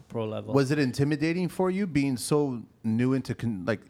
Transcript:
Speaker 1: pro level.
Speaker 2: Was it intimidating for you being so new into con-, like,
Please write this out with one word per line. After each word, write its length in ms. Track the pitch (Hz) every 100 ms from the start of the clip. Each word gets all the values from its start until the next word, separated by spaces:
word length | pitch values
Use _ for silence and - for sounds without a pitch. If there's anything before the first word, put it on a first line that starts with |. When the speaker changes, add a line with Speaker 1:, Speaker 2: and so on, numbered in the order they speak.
| -
Speaker 1:
pro 160 | 117
level. 300 | 110 107 104
Speaker 2:
Was 160 | 135 131
it 80 | 151
intimidating 680 | 131 120 147 151 160 175 175
for 200 | - 185
you 180 | 185 202
being 280 | 143 139 120
so 460 | - 151 143 120 - _
new 280 | 113 113 127
into 220 | 131 -
con-, 300 | 117 117 101 87
like, 140 | 104